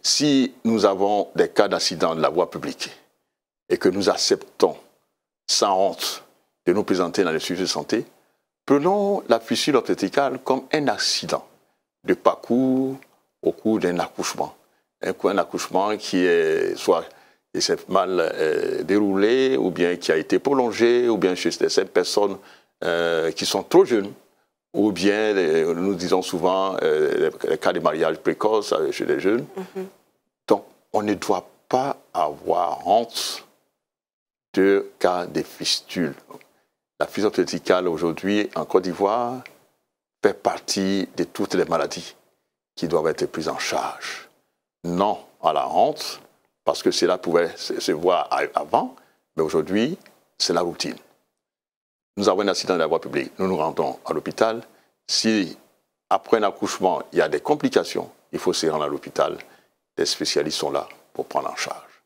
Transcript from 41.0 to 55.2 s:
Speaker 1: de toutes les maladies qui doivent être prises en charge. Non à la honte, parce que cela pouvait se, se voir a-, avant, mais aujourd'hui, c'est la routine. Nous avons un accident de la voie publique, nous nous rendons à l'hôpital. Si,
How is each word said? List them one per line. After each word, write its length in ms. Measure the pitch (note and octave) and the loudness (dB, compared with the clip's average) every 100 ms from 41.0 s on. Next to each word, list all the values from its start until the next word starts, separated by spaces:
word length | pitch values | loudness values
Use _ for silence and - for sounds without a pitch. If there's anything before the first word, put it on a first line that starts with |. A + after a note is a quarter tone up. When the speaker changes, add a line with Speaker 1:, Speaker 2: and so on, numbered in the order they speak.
| - - | -4 -4
Speaker 1:
de 80 | |
toutes 300 | F2+ - G2 | -6 -4 -2
les 120 | - - | 0 0
maladies 500 | - C#3+ - - - _ _ _ _ _ - | 0 -2 -6 -12 -20 _ _ _ _ _ -8
qui 120 | E2+ | -2
doivent 180 | D#2+ D#2+ | 0 0
être 180 | D2+ D2+ | -2 -6
prises 200 | - D#2 | -4 -6
en 100 | D2 | -6
charge. 720 | - D2+ C#2+ - - - - _ _ _ _ _ | -4 -4 -6 -8 -12 -12 -16 _ _ _ _ _
Non 360 | E2+ F2 G2+ G#2 - _ | -6 0 0 -2 -10 _
à 100 | D#2+ | 0
la 160 | D2+ C2 | 0 0
honte, 520 | E2 B2 C#3+ - - - _ _ _ | 2 2 0 -10 -12 -18 _ _ _
parce 200 | - D2+ | -4 0
que 80 | - | 0
cela 260 | F2 F2 F2+ | 2 0 0
pouvait 340 | - E2 E2+ - | 2 2 2 -4
se, 220 | - - | -8 -6
se 120 | - | -4
voir 360 | D#2 F2 F2 - | 0 2 0 0
a-, 120 | C2+ C#2+ - | -2 -2 -4
avant, 400 | D2 A#2+ B3+ - _ _ _ - | 0 0 0 -10 _ _ _ -4
mais 80 | |
aujourd'hui, 540 | D#2 D#2+ D#2 G2+ B2 F#3 - _ _ _ | 0 0 0 0 -2 -4 -14 _ _ _
c'est 160 | - | -2
la 80 | F2 | 0
routine. 340 | F2+ - - - - _ _ _ _ _ _ _ _ _ _ - | -2 -4 -8 -10 -18 _ _ _ _ _ _ _ _ _ _ 0
Nous 100 | G2+ | 2
avons 140 | F#2 | 4
un 80 | G2 | 2
accident 240 | F2+ - | 0 0
de 60 | F2+ | 0
la 80 | D#2+ | 2
voie 120 | D#2+ | 0
publique, 320 | C2+ C#2+ C2 - | -2 -6 -6 -4
nous 80 | F#2+ | -2
nous 100 | F2 | 0
rendons 420 | D#2 D2+ D2 C2 - | -2 -2 -4 -4 -6
à 60 | |
l'hôpital. 500 | D#2 - - A2+ A2+ - _ _ _ - | -6 -6 -2 0 0 -10 _ _ _ -6
Si, 500 | - | -2